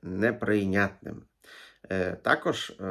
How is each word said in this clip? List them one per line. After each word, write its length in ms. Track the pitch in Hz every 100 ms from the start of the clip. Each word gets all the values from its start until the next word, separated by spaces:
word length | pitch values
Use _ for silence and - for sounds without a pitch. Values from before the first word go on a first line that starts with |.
неприйнятним. 1200 | 85 92 110 117 110 107 98 98 101 - - - - _ - - - _ -
Е, 260 | 95 90 85
також, 480 | - - - - -
е, 140 | - 95